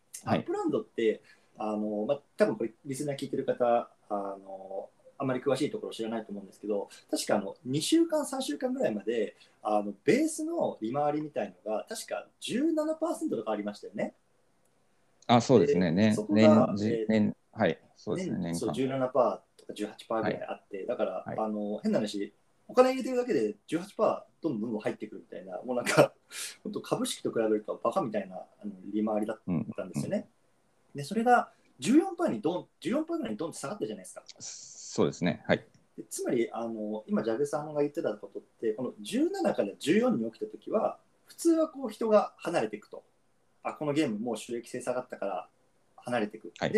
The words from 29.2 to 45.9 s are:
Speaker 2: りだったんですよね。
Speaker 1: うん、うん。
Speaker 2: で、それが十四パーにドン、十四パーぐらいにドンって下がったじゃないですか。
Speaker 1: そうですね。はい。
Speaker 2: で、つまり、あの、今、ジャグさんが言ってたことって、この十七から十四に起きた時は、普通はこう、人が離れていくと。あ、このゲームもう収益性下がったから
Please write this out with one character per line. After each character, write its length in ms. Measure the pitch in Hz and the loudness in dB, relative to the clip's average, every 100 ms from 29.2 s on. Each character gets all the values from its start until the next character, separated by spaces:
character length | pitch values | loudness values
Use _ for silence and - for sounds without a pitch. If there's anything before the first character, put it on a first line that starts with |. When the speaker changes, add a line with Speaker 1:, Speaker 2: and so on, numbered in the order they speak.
Speaker 2:
り 60 | 107 | -2
だ 80 | 110 | -6
っ 40 | - | -4
た 60 | 85 - - 92 | -2 -4 -8 -8
ん 40 | |
で 100 | 139 | -6
す 60 | 139 | -4
よ 40 | |
ね。 80 | 202 | -4
Speaker 1:
う 20 | |
ん、 40 | |
う 0 | |
ん。 760 | - _ _ _ _ _ _ 143 | -6 _ _ _ _ _ _ -12
Speaker 2:
で、 60 | |
そ 120 | 143 202 | -6 0
れ 80 | |
が 280 | 226 240 - _ _ - | 4 4 4 _ _ -4
十 180 | 135 294 | 4 6
四 180 | 392 349 | 6 2
パ 80 | 330 | -2
ー 60 | |
に 100 | 120 | 0
ド 200 | - 180 | -2 -2
ン、 60 | - _ | -6 _
十 80 | 160 | -2
四 160 | 269 311 | -2 -2
パ 80 | |
ー 40 | 339 | -4
ぐ 60 | |
ら 60 | 254 | -4
い 20 | |
に 60 | 208 | -4
ド 80 | 160 | -6
ン 60 | |
っ 20 | |
て 60 | - | -6
下 100 | 143 | -8
が 60 | 208 | -4
っ 40 | |
た 60 | 214 | -6
じ 80 | |
ゃ 20 | 196 | -6
な 60 | |
い 20 | |
で 60 | 185 | -12
す 60 | - | -18
か。 80 | - - - - - - - - | -18 -16 -16 -16 -18 -18 -6 2
Speaker 1:
そ 100 | 82 | 2
う 20 | |
で 60 | |
す 100 | - | 2
ね。 200 | 87 - - | -2 0 0
は 80 | - | 0
い。 100 | - _ _ - | -2 _ _ -16
Speaker 2:
で、 60 | - | -10
つ 160 | - | -6
ま 60 | 392 | -2
り、 220 | 131 113 | 0 0
あ 160 | 113 117 | -4 -6
の、 360 | 110 107 107 - | -6 -6 -6 -2
今、 160 | 208 | -2
ジ 80 | 110 | 0
ャ 40 | 113 | 0
グ 120 | 143 | 0
さ 160 | 151 | -2
ん 100 | 151 | -2
が 80 | 151 | -2
言 80 | 147 | -2
っ 40 | |
て 100 | 165 | 0
た 100 | 127 | -4
こ 160 | 104 101 | -4 -8
と 80 | - | -14
っ 20 | - _ | -16 _
て、 120 | 113 | -2
こ 100 | 107 | -2
の 100 | 123 - | -4 -8
十 260 | 104 233 339 | -4 0 0
七 240 | 392 262 - | 2 0 0
か 80 | |
ら 60 | 104 - | -2 -2
十 180 | 135 202 | 2 4
四 180 | 247 147 | 4 2
に 120 | 113 | -2
起 80 | - | -6
き 60 | - | -10
た 60 | |
時 180 | - - | -10 -4
は、 300 | 208 - - _ _ - | 0 0 -4 _ _ -20
普 100 | - | 0
通 180 | 330 | 4
は 140 | 320 311 | 4 2
こ 180 | 277 254 | -2 -8
う、 40 | |
人 200 | - 226 | -4 4
が 240 | 208 - - | 6 4 -2
離 240 | 165 165 | -2 0
れ 60 | 110 | 0
て 100 | 104 | -4
い 20 | |
く 120 | - | -12
と。 120 | - - _ _ _ _ _ | -18 -18 _ _ _ _ _
あ、 100 | 117 | -8
こ 120 | - 151 | -4 -2
の 80 | |
ゲ 120 | 143 151 | 0 0
ー 40 | |
ム 100 | 104 | -2
も 140 | 120 | -4
う 40 | 107 | -6
収 180 | - 117 | -6 -8
益 140 | - | -8
性 120 | 127 | -6
下 120 | 123 | -4
が 80 | 123 | -4
っ 60 | 123 | -4
た 100 | - | -6
か 80 | 98 | -4
ら 240 | 92 - _ _ _ _ | -4 -8 _ _ _ _